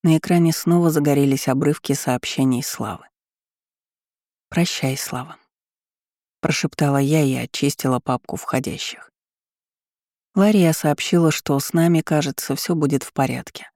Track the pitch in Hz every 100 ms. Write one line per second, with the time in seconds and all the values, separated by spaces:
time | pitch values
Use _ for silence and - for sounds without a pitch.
0 | 165 160 - 175 165 156 - 175 170 156
1 | 147 139 139 135 - 131 143 156 - 135
2 | - 123 - - 135 123 - - 104 85
3 | - _ _ _ _ _ _ _ _ _
4 | _ _ _ _ _ 170 175 - 135 135
5 | - 127 127 - _ _ _ _ _ _
6 | _ _ _ _ - 147 - - 147 139
7 | 139 156 139 127 127 - 143 - 135 127
8 | - 127 - - - 131 123 - - -
9 | - _ _ _ _ _ _ _ _ _
10 | _ _ _ 196 208 214 170 160 151 143
11 | - 175 165 - - 139 - 165 165 165
12 | - 151 151 - - 135 - 170 143 135
13 | - - 131 123 - - -